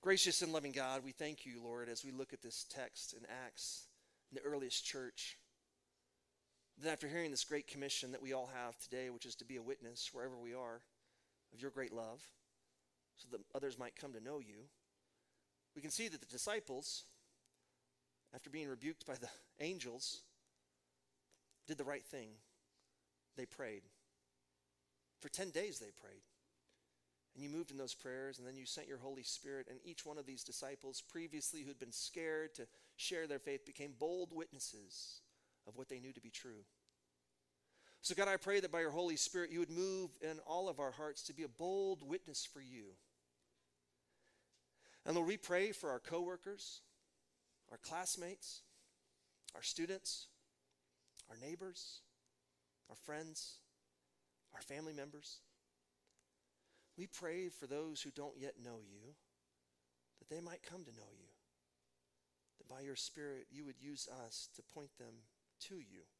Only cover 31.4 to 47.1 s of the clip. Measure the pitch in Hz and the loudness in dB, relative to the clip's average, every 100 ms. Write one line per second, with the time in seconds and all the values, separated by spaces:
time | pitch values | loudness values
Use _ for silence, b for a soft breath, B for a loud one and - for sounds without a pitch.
31.4 | 135 160 139 135 127 113 - - 165 156 | 0 0 -4 -6 -6 -2 -2 0 4 4
32.4 | 156 - 117 B B B - 180 160 139 | 2 -4 -10 B B B 2 2 2 2
33.4 | 143 139 - 139 143 127 156 180 175 160 | 2 0 -2 -6 -6 2 4 4 2 0
34.4 | 165 139 - 110 98 - - - - b | -2 -2 -4 -4 -10 -8 -8 -8 -14 b
35.4 | b b - 104 131 131 127 123 113 - | b b -12 -8 -4 -4 -4 -8 -8 -8
36.4 | 131 107 98 _ _ _ _ _ _ _ | -8 -10 -12 _ _ _ _ _ _ _
37.4 | _ _ B B B B - 185 196 196 | _ _ B B B B 0 6 8 8
38.4 | 190 202 190 165 165 147 180 156 - 185 | 8 8 8 6 4 6 4 6 4 4
39.4 | 175 170 170 165 190 190 180 - 156 156 | 2 4 4 6 4 4 0 -2 -2 -2
40.4 | - 170 190 143 139 127 151 139 - 143 | 0 2 2 2 0 2 -2 -2 -4 -2
41.4 | 156 120 170 196 196 185 143 180 - 139 | -4 0 2 4 4 2 0 -2 0 -2
42.4 | - 143 131 123 101 95 - _ _ _ | -2 -6 -10 -10 -10 -12 -20 _ _ _
43.4 | _ _ _ _ _ _ _ b b b | _ _ _ _ _ _ _ b b b
44.4 | b _ _ B B B - 165 165 214 | b _ _ B B B 4 6 6 4
45.4 | - 180 202 202 160 127 - 165 175 180 | 6 6 6 4 2 0 2 2 2 0
46.4 | - 202 - - - _ _ | -4 -6 -6 -10 -14 _ _